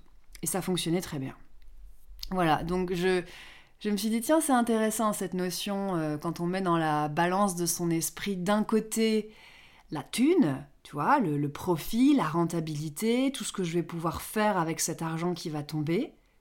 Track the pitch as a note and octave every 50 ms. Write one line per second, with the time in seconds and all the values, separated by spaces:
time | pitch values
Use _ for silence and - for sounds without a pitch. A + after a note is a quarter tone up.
0 | - - - - - - - - - E3 - F#3+ E3+ F#3 F#3 E3 - E3+ D#3+ F#3+
1 | F3+ - E3+ C#3+ C3 C3 - - - - - - - - - - - - - -
2 | - - - - - - F#3 F3+ F3 D#3+ D3 D3 D#3+ E3+ F3+ F#3 F#3 F3 F#3+ E3+
3 | F3 F#3 F#3 F3+ F3 F3 - - - - - - - - _ - - G#3 G#3 F#3+
4 | G3+ A3 A3 A#3 A3+ - D#4 D#4+ D#4 - C4 A#3+ A#3 A#3 A3+ A3 A3 G#3+ G#3 -
5 | A3+ G#3+ G#3 - G3 F3+ - F3+ F3+ F3+ E3+ - - G#3 G3+ G3 G3 G3 F#3 E3
6 | D#3 D3+ D3+ D3 D3+ E3+ D#3+ - E3+ F3 F3+ F#3+ F#3+ F3+ E3+ E3 D#3+ D#3 D3+ D3+
7 | D3+ D3+ D3+ E3+ E3+ F3 F#3 F#3+ G#3 G3+ F3+ F3 F3 E3+ - - F3 E3+ E3 E3
8 | D#3+ - - - - G3+ G3+ F3+ F3 F#3 G#3 G#3+ G#3+ G#3 A3+ G#3+ G#3+ A3 - A3+
9 | A3+ A3 A3 G#3+ G#3 G#3+ - - - - - - - - - - - - D#3 D3+
10 | - - - - B3 D4+ F4+ F#4 A3+ D3+ C3 C#3 D3 - - _ - - - D3
11 | D3 G3 C4+ D4+ A3+ D#3+ D3 C#3+ D3 C#3+ D3 - - F3+ F3 D3+ - - - A3+
12 | B3+ C#4+ D4+ C4 E3+ D#3 D3 E3+ E3+ E3 E3+ E3+ D#3+ D#3 D#3 D3 D#3 D#3+ C#3+ -
13 | A3 A3+ A#3 B3 C4+ C#4 C4+ - G3+ - - - F#3 E3+ D#3+ F3 E3 - E3+ E3
14 | D#3+ E3+ D3+ - - - - A3 G#3+ G#3+ G3+ F#3 E3 D#3+ D#3+ D#3 - - D#3+ E3
15 | E3+ D#3+ D#3+ D#3+ E3+ F3+ F3 E3+ - F3 D3+ D3+ D3 D3 - D3+ D3+ D3+ E3 G3+
16 | D4 - - _ _ _ _ _